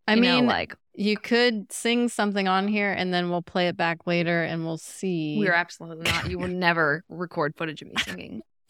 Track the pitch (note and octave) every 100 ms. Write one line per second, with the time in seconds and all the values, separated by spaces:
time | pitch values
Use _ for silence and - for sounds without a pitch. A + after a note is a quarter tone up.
0 | - A3 B3 B3+ A#3+ F3 - - _ -
1 | G#3 G#3 - A#3+ B3 A3 - - A#3 A#3+
2 | A#3+ - G3+ G3 F#3+ F#3+ G3+ G#3 G3+ -
3 | F#3 F3+ F3 F3 - F#3 F3 E3+ E3 E3
4 | F3+ F3 E3+ E3+ E3 E3 E3 D#3+ - -
5 | F#3+ E3+ D3+ G#3 G3 F3 F3 - E3 D#3+
6 | E3+ E3+ F3+ F3+ F3+ F3+ F3 E3+ D3+ D#3
7 | - E3 F3 E3+ D3+ - E3 D3 - -
8 | - F#3 - - - _